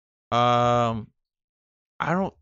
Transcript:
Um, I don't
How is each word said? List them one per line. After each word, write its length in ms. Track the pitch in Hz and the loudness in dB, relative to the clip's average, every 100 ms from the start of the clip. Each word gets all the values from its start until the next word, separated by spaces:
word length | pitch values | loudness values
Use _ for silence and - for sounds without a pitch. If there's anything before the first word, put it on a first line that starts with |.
| _ _ - | _ _ -6
Um, 760 | 117 120 120 120 120 117 113 104 _ _ _ _ _ _ _ _ - | 0 2 2 2 2 0 -4 -10 _ _ _ _ _ _ _ _ -8
I 140 | - | -4
don't 200 | 180 190 - | -2 -4 -8